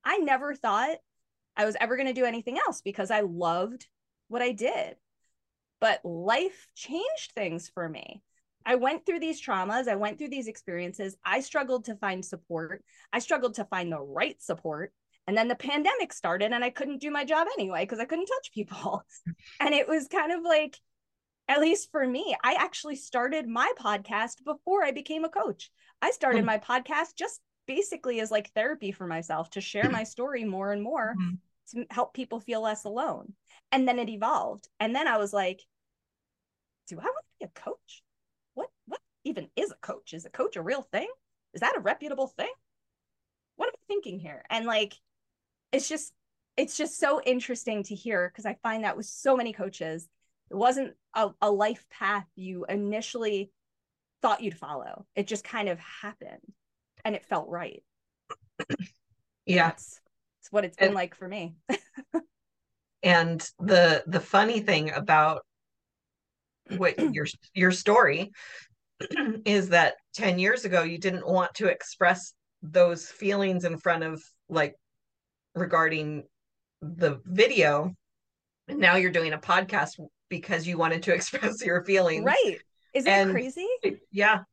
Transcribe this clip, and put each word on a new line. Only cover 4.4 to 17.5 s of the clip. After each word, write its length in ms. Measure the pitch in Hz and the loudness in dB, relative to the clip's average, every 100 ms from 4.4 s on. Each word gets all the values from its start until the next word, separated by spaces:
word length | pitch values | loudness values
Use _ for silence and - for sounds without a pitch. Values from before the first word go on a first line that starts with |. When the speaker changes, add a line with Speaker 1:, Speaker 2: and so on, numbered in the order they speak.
Speaker 1:
I 100 | 247 | -2
did. 440 | 208 233 - - - _ _ _ _ _ _ _ _ | 0 -2 -2 -6 -10 _ _ _ _ _ _ _ _
But 260 | 220 190 180 | 2 2 -2
life 640 | 170 185 247 370 - - - | -4 0 0 0 -6 -20 -20
changed 560 | - 311 494 622 - | -8 -6 -4 -6 -8
things 360 | - 190 165 - | -6 -6 -6 -10
for 180 | - 165 | -10 -8
me. 320 | 156 - 202 _ _ _ _ - | -10 -16 -20 _ _ _ _ 0
I 100 | 254 | 2
went 300 | 254 311 - | 2 0 -4
through 140 | 339 | -4
these 220 | 320 311 | -4 -6
traumas. 440 | - 190 190 233 240 | -4 -2 0 -2 0
I 80 | 196 | -2
went 240 | 208 - | -2 -6
through 100 | 294 | -8
these 180 | 269 220 | -8 -8
experiences. 680 | 220 - 175 180 196 196 196 185 | -10 -8 -8 -8 -8 -10 -8 -2
I 140 | 220 | -2
struggled 460 | 269 - 269 247 240 | -2 -4 -2 -4 -4
to 100 | 208 | -6
find 280 | 202 185 | -4 -4
support. 600 | 175 170 _ 165 160 175 _ _ _ | -8 -14 _ -8 -6 -12 _ _ _
I 80 | 226 | -6
struggled 360 | - 302 240 226 | -2 0 0 -4
to 100 | 202 | -6
find 260 | 185 175 | -4 -4
the 80 | 156 | -6
right 400 | 139 143 302 - | -6 -2 -4 -4
support. 520 | - 170 165 151 196 _ _ _ - | -8 -6 -6 -8 -10 _ _ _ -2
And 100 | 214 | 0
then 120 | 233 | 2
the 80 | 247 | 0
pandemic 580 | 262 285 311 508 359 | -2 0 2 0 -4
started 380 | - 175 185 208 | -4 -2 0 0
and 100 | 240 | 0
I 60 | 247 | -2
couldn't 300 | 247 277 269 | -4 -8 -6
do 100 | 294 | -6
my 140 | 294 285 | -4 0
job 220 | 311 339 | 2 2